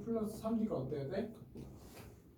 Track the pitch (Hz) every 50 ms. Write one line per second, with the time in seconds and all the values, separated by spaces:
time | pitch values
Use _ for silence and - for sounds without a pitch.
0 | - 233 226 220 214 208 - - - 220 233 214 - - 165 135 135 135 147 139
1 | 135 139 185 208 233 - - - - - - - - - - - - - - -
2 | - - - - - - -